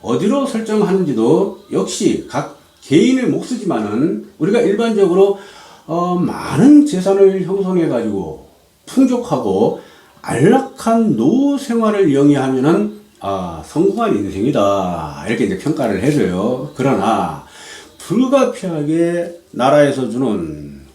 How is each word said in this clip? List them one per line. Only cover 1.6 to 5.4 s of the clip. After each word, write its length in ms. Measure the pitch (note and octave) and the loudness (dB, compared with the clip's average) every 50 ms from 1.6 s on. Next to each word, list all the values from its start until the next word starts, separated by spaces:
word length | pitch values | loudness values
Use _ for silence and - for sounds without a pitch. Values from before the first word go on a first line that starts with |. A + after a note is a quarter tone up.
| - - | -14 -6
역시 540 | - E3+ F#3 - - - A3 E3+ - - - - | -4 -4 -4 -4 -6 -2 0 0 0 -2 -6 -6
각 320 | - C#3+ - - - - _ _ _ _ | -6 -6 -6 -8 -14 -20 _ _ _ _
개인의 440 | - - C3+ E3+ A#3 B3+ C4 C4 A#3+ | -6 0 2 4 4 4 2 2 0
몫이지만은, 1000 | - - - - - B3+ G#3+ - - B2+ A2+ G#2+ G2+ G#2 A#2+ D3 F3+ G#3 G#3+ - - - _ | 0 -2 -2 -4 -6 -8 -6 -4 -4 -4 -2 -4 -4 -2 -2 -2 -2 -2 -6 -10 -14 -8 _
우리가 220 | D3+ F3 G#3 A#3 | -2 0 2 2
일반적으로, 800 | - G3 G3+ G#3+ A#3 A3+ G#3+ G3+ G3 E3+ F3 F#3+ G3 G3+ G3 - | 2 2 0 0 0 0 2 2 2 2 4 4 4 4 2 -4